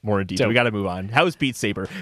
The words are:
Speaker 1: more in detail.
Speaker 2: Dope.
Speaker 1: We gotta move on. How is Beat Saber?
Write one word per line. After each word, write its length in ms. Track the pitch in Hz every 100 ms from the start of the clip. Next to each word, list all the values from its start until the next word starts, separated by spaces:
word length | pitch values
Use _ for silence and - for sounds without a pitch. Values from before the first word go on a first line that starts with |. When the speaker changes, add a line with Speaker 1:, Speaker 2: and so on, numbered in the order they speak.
Speaker 1:
more 200 | 107 101
in 60 | 92
detail. 180 | 90 113
Speaker 2:
Dope. 40 |
Speaker 1:
We 40 |
gotta 180 | 120 120
move 140 | 107 95
on. 240 | 90 95
How 160 | 127 175
is 100 | -
Beat 220 | 139 117
Saber? 320 | 107 95 95 190